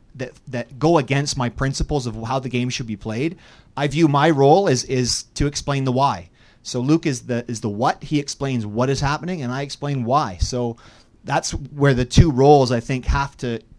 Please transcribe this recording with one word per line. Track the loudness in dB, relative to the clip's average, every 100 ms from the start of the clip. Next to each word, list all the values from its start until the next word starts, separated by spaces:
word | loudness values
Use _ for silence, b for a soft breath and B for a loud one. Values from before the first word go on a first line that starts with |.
| _ -12
that, | -12 -14 -10
that | -10 -10 -2
go | 2 2
against | 2 0 -2 -4
my | -4
principles | -4 -4 -2 -2 -4 -4
of | -6
how | -4 -4
the | -2
game | -4 -2
should | -4 -8
be | -8
played." | -8 -4 -4 -6 B B B -6
I | -2
view | 4 4
my | 6 4
role | 6 6 6 4
as, | 0 0
is | -2 -2 -4 -6
to | -4 -2
explain | -2 -4 -2
the | 0
why. | 2 2 0 -10 b b b
So | -8 -4
Luke | 2 2 0
is | -4
the, | -4 -6 -4
is | -6
the | -6
what. | -2 -2 -2 -4
He | -4
explains | -4 -6 -4 -4 -4
what | -2 -2
is | 0
happening, | -2 -2 -6 -8
and | -6
I | -6
explain | -8 -8 -6 -4 0
why. | 0 0 -4
So | -4 -2 -4 -6 B B B _ -4
that's | -4 -2
where | -8 -10 0 2
the | 2 2
two | 4 4
roles, | 6 8 8 6
I | 0
think, | -2 -4
have | -2 -2 -2 -6
to | -8 -8 -10